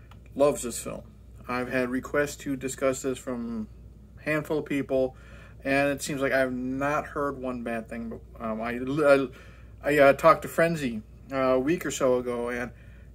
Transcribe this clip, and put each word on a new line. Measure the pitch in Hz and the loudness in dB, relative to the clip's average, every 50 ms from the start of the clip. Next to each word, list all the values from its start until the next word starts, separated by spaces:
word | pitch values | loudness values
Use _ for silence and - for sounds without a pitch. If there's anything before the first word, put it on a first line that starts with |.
| - - - - - - - | -20 -20 -20 -20 -20 -10 0
loves | - 143 147 135 - | 2 2 4 2 0
this | - 117 117 - | -4 -8 -8 -8
film. | - 120 107 - - - - - - - - - - | -10 -10 -10 -12 -14 -18 -20 -20 -20 -20 -20 -16 -10
I've | - 123 127 123 123 | -6 -4 -4 -4 -2
had | 131 127 127 120 | 0 0 0 0
requests | 127 131 127 - - 147 147 143 - | -2 -4 -4 -2 0 0 0 0 -4
to | - - 147 135 | -8 -6 -6 -6
discuss | 131 135 131 - - 139 135 131 131 | -4 -6 -8 -4 0 0 0 0 0
this | - 135 127 | -2 -4 -4
from | - - 131 127 120 117 117 117 110 107 - - - - - - - - - - - | -4 -6 -6 -6 -6 -6 -6 -6 -8 -8 -10 -12 -18 -20 -20 -20 -20 -20 -20 -20 -8
a | |
handful | - 147 156 151 147 - 160 151 | -4 -2 -2 -2 -2 -2 -4 -4
of | 147 | -2
people, | - 156 139 131 - 135 131 131 131 - - - - - - - - - - - | -2 -4 -4 -2 0 0 0 0 0 -2 -8 -20 -20 -20 -20 -20 -20 -20 -8 -4
and | 139 135 139 143 143 | 0 2 2 2 2
it | 139 131 | 0 -2
seems | - - 139 131 | -4 -6 -4 -2
like | 135 131 | 0 2
I've | 127 135 131 127 127 | 2 2 2 2 0
not | 123 127 131 131 135 139 143 147 147 - | -4 -4 -4 -4 -2 -2 0 0 -2 -4
heard | - - 151 143 143 135 | -4 -4 -4 -4 -4 -4
one | 131 127 127 127 123 117 | -6 -6 -8 -8 -6 -6
bad | 120 117 113 107 - | -6 -6 -6 -6 -8
thing. | 117 117 117 113 | -10 -10 -10 -10
But, | 113 - - - - - 117 | -12 -12 -14 -18 -14 -10 -8
um, | 110 110 110 | -6 -6 -4
I, | 113 120 120 123 | -4 -6 -6 -4
I, | 131 131 143 156 147 143 139 139 135 127 - - - - - - - - - - - | -4 -4 0 4 6 8 8 6 6 0 -6 -12 -20 -20 -20 -20 -20 -20 -18 -6 -2
I, | 143 147 | 2 6
uh, | 151 135 139 135 | 8 8 8 8
talked | - - 160 147 147 - | 8 8 6 6 6 2
to | |
Frenzy, | 135 - - 165 170 170 156 143 120 117 107 - - - - - 120 | -2 0 2 2 2 2 -2 -4 -4 -4 -6 -10 -12 -18 -20 -14 -6
uh, | 139 | -2
a | 135 131 127 131 131 | 0 2 4 4 4
week | 131 147 175 170 - | 2 2 0 0 -2
or | 151 | -4
so | 127 - 143 127 127 | -2 0 2 2 2
ago, | 123 123 123 123 120 120 120 | 2 0 -2 -4 -4 -4 -4
and | 123 120 123 117 - - - - - - - - | -4 -6 -8 -8 -10 -16 -20 -20 -20 -20 -20 -20